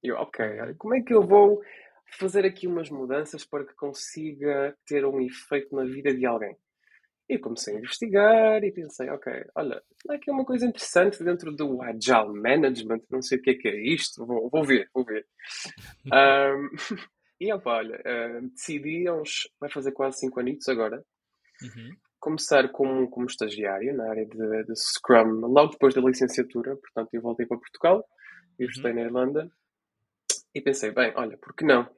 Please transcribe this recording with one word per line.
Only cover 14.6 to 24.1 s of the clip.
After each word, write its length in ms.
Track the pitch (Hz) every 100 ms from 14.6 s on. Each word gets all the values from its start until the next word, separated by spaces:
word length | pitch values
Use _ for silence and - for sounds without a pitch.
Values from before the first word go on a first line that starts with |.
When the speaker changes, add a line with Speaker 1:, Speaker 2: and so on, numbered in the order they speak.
| 143
Speaker 1:
ver, 240 | 127 98
vou 120 | 131 120
ver." 200 | 107 - _
Speaker 2:
<laughs> 540 | - - - - - - 131
Speaker 1:
Ahm, 580 | 131 139 139 139 139 143
<laughs> 480 | 156 - 202 - _ _ _
e 120 | 190
opa, 240 | 202 123 117
olha, 240 | 110 113 -
ahm, 440 | 120 117 117 127
decidi 580 | - - 151 143 165 175
há 60 | 165
uns, 340 | 151 - - _
vai 100 | 143
fazer 200 | 147 135
quase 260 | 135 135 131
cinco 200 | 131 127
anitos 280 | 123 147 -
agora, 340 | 123 110 120 - _ _ _ _ _
Speaker 2:
Uhum. 400 | 123 117 113 185 _ _
Speaker 1:
começar 520 | - 156 - 143 127
como, 380 | - 135 131 127
como 160 | 123 123
estagiário 680 | - 110 104 101 98 117 139
na 140 |
área 160 | 113